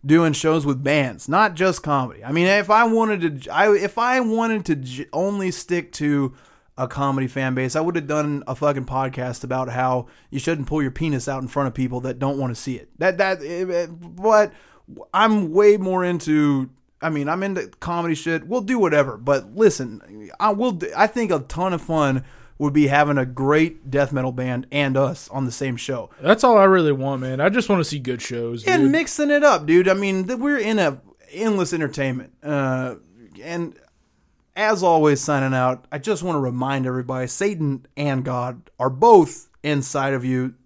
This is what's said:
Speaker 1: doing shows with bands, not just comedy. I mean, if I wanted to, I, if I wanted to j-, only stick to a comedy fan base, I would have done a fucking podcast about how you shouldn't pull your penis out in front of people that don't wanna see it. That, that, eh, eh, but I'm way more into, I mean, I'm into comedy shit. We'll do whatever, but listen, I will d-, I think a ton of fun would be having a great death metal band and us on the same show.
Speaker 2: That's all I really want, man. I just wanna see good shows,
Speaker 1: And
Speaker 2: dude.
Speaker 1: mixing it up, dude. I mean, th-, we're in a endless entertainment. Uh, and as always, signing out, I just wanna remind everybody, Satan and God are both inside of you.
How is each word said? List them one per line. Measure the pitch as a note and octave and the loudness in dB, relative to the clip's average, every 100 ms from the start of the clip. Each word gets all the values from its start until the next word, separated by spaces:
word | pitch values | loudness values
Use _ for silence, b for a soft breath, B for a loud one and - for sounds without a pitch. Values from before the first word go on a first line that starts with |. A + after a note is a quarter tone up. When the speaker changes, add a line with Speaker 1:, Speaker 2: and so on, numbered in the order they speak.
| C#3 | 4
Speaker 1:
doing | D#3+ E3 | 4 4
shows | C#3+ D#3+ D#3+ C#3+ | 2 0 0 0
with | C3 | -2
bands, | C3+ D3 C3 F#2 - | 0 0 0 -6 -2
not | E3+ G#3+ | 0 0
just | E3 F#3 E3+ | 2 0 0
comedy. | D#3 C#3+ B2+ - | -2 -2 -2 -8
I | A2+ | -4
mean, | D#3+ F3+ | 0 2
if | G3+ G3+ | 2 4
I | G#3+ | 4
wanted | A#3 A3+ A3 G#3 E3 C#3 | 4 2 0 0 -2 -4
to, | - | -4
I, | D3+ G#3 | 2 4
if | G3+ G3 - | 4 0 -2
I | A#3+ B3+ | 0 0
wanted | A#3 A3+ A3+ A3 E3+ | 0 0 0 -2 -2
to | D3 | -4
j-, | B2+ B2+ - | -4 -12 -8
only | D#3 G3 G3+ F#3 | -4 -4 -2 -4
stick | F3+ - F3 E3+ | -6 -4 -4 -4
to | - D3 C#3+ C3+ C3 b b b - | -4 0 0 -2 -6 b b b -8
a | B2+ | -8
comedy | C#3 C#3 C3+ C3 | -4 -2 -2 -4
fan | C3+ C3 | -4 -4
base, | B2+ C3 | -2 -2
I | D#3 | -2
would | E3 E3+ | -2 -4
have | C#3+ | -4
done | D3+ D3 C#3+ - | -4 -2 -4 -6
a | |
fucking | C3 D3 C#3 | -2 -2 -2
podcast | B2 C3 C3+ B2+ B2 A#2+ | -4 -4 -4 -6 -8 -8
about | B2+ B2+ B2+ | -6 -4 -4
how | B2 B2+ B2+ A#2+ b b | -2 0 -2 -4 b b
you | C#3 | -6
shouldn't | E3 D#3+ C3 | -4 -4 -2
pull | D3+ | -2
your | C3+ | -2
penis | C3 D#3+ C#3 C#3+ | -2 -2 -2 -4
out | C3+ | -6
in | B2+ | -4
front | C#3+ C3+ | -2 -2
of | |
people | B2 B2+ B2 | -2 -4 -4
that | B2+ B2 | -8 -4
don't | C3+ C#3 | -4 -2
wanna | C3 | -6
see | A2+ - A#2+ | -6 -8 -10
it. | - - | -12 -2
That, | F3 F3+ | -2 0
that, | F#3+ F#3 | -2 -2
eh, | D3 F3 F#3 | -6 -6 -4
eh, | F3 E3+ | -4 -4
but | E3+ E3+ F3 G#3+ G#3+ G#3 b b b _ - - | -10 -18 -2 4 6 4 b b b _ -20 -4
I'm | F#3 A3 G#3+ E3+ | 2 4 4 2
way | F3 G#3 G3+ | 6 6 6
more | F#3+ F#3 | 2 0
into, | F3+ F3 - D3+ D3 C#3 B2+ _ _ _ | 0 -2 0 2 4 2 -2 _ _ _
I | D#3+ | -4
mean, | D3+ C#3+ | -4 -2
I'm | F3 | -2
into | G3 F#3 - - | -2 -4 -8 -10
comedy | E3+ E3+ E3+ | -6 -4 -2
shit. | D3+ E3+ D#3+ E3 | -2 -2 -4 -2
We'll | B3 | -4
do | G3 B3+ | -2 2
whatever, | F3+ D3 C3 G#2+ | 4 4 2 -2
but | B2 C#3 F#2+ | 0 0 -2
listen, | D3+ A3 - B2 G#2 - G#2+ G2+ - | 4 4 4 -6 -10 -18 -20 -20 -4
I | G#3+ | -2
will | G3+ B3 | 0 -2
d-, | F3+ E3+ | -2 -6
I | D#3 G#3+ | 0 2
think | A#3+ A3 | 2 -2
a | D#3+ | -2
ton | C3+ E3+ F#3+ | -2 -4 -2
of | E3+ | -2
fun | - D#3+ C#3+ C3 b b b b | -2 0 2 0 b b b b
would | D3 | 0
be | D3 C#3+ | 2 4
having | C#3+ D3 C#3+ | 4 4 2
a | B2+ | -2
great | B2+ C3+ D3+ E3 D#3+ C3+ | -2 2 2 2 -2 -4
death | C#3 C#3+ | -2 0
metal | C#3 C3 | -2 -4
band | B2 B2+ B2 C3 | -4 -6 -6 -4
and | C#3+ C#3+ C3+ | -2 0 0
us | C#3 C#3+ - | 0 -4 -10
on | C3+ | -6
the | B2+ | -6
same | - C3+ A#2+ | -4 -6 -6
show. | - B2 G2+ - | -6 -8 -8 -4
Speaker 2:
That's | C#3+ A3 | 2 4
all | B3+ A3 | 6 6
I | |
really | G3 F#3 D#3 | 8 6 4
want, | C3+ C3+ C3+ | 0 -2 -4
man. | C3 C3 | -4 0
I | E3 | 2
just | A#3 - | 2 2
wanna | F#3+ | 2
see | D3+ D3 | 0 -4
good | B2+ A#2+ | -6 -6
shows, | - A#2+ A#2 A#2+ | -6 -6 -6 -4
Speaker 1:
And | F#4+ F4+ | 0 4
Speaker 2:
dude. | C#4 | 4
Speaker 1:
mixing | D#4 D#4+ - D4 | 2 0 -2 2
it | D4 | 4
up, | C#4+ F3+ D3+ | 4 4 4
dude. | F3 F#3+ | 4 6
I | |
mean, | F#3+ G3+ F#3+ F#3 | 2 0 -2 -2
th-, | B3+ | -2
we're | C#4 C#4+ | -2 0
in | G#3+ A3 | 0 2
a | E3 C3+ _ _ _ | 0 -2 _ _ _
endless | D#3+ A3+ G3+ F3 | -4 -2 0 -2
entertainment. | E3+ D3 D3 C3+ B2+ - _ | -2 -4 -4 -4 -4 -10 _
Uh, | D3 C#3+ C3+ B2+ B2+ G#2 _ G#2+ A2 D#2+ | -6 -2 -2 -4 -6 -10 _ _ -20 -18
and | C#3 E3+ E3 - _ _ _ _ _ _ _ | -10 -8 -8 -12 _ _ _ _ _ _ _
as | - G#3+ G#3 | -2 0 2
always, | F3+ E3 D3+ C#3 | 4 4 4 2
signing | - C#3+ C3 | 0 -2 0
out, | C3 B2+ B2+ _ | 0 0 -2 _
I | D3 | -8
just | E3+ F3+ | -4 -4
wanna | F3 D#3 | -2 -2
remind | C3 B2 C3 C#3 B2+ | -2 -4 -4 -2 -2
everybody, | B2+ B2 C3 B2+ | -4 -6 -6 -6
Satan | - G3+ F#3 D3 C3+ - - | -2 -4 -2 -4 -4 -10 -6
and | C#3+ C3+ | -4 -2
God | C3 B2 B2 A#2+ _ - | -4 -6 -6 -10 _ -4
are | C3 | -4
both | C3 A#3 G#3 D#3 - - _ | 4 8 8 8 -4 -18 _
inside | D3 C#3+ C3+ C#3+ C3+ | -2 -2 -2 -2 -2
of | C3+ | -2
you. | B2+ B2+ B2+ - | -2 -2 -4 -8